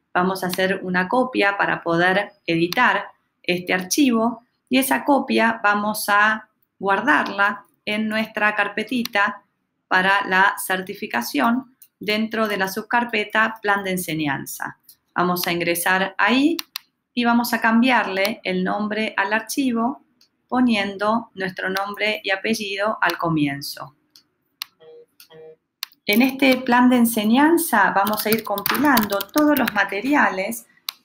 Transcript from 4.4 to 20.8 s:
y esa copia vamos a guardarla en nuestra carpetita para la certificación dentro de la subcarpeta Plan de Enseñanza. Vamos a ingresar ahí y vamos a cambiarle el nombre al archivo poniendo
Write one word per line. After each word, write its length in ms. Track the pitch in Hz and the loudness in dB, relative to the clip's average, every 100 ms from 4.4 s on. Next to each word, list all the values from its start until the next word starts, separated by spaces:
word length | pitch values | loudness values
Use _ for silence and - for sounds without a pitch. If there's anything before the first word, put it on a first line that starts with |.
| _ _ - | _ _ -2
y 80 | 262 | 0
esa 260 | 262 262 | 0 -2
copia 560 | - 269 277 220 226 226 | 2 0 2 2 2 2
vamos 460 | 208 208 214 214 - | 0 0 -2 -4 0
a 400 | 208 214 226 - _ _ - | 2 4 0 -6 _ _ -6
guardarla 840 | 190 202 240 143 120 196 202 220 - _ | 0 0 2 2 0 0 0 -2 -12 _
en 240 | - 214 220 | -6 -4 -2
nuestra 480 | 214 220 214 208 214 | -4 -4 -2 0 0
carpetita 880 | 202 208 214 254 233 202 208 - _ _ _ _ - | -2 -4 -4 -4 -2 0 -2 -4 _ _ _ _ -2
para 360 | 185 190 196 196 | 2 2 2 2
la 280 | 190 196 - - | 2 2 2 -4
certificación 1040 | 185 185 196 208 240 233 294 240 247 - _ _ - | -4 -6 -10 -6 -4 -2 0 2 0 -4 _ _ -10
dentro 500 | 202 214 220 220 214 | -4 -2 -2 -2 -2
de 80 | 202 | -2
la 100 | 190 | -4
subcarpeta 920 | 214 214 240 233 214 208 220 226 - | -6 -2 -2 0 -4 -2 0 0 -2
Plan 200 | 208 202 190 | -2 -2 -2
de 60 | |
Enseñanza. 880 | 185 180 156 151 139 143 - - - _ - _ - | -4 -4 -4 -2 -4 -8 -10 -12 -14 _ -20 _ -2
Vamos 320 | 175 175 180 | 0 0 -2
a 60 | |
ingresar 600 | 170 170 170 190 185 196 - | -2 -2 -2 0 0 0 0
ahí 400 | 202 254 302 330 - - _ _ _ | 2 4 2 0 -8 -14 _ _ _
y 100 | - | -2
vamos 300 | 233 240 233 | 2 2 0
a 80 | 226 | 0
cambiarle 800 | 226 226 262 240 196 190 202 233 | 2 4 4 2 0 -2 -2 -2
el 180 | 185 185 | -4 -2
nombre 520 | 185 208 208 208 220 - | -2 -2 -4 -4 -4 -2
al 160 | 196 | 0
archivo 720 | 220 220 - 262 226 233 302 _ _ _ _ - | -2 -2 -2 -2 0 -2 -6 _ _ _ _ -4
poniendo 840 | 247 247 208 | 2 2 2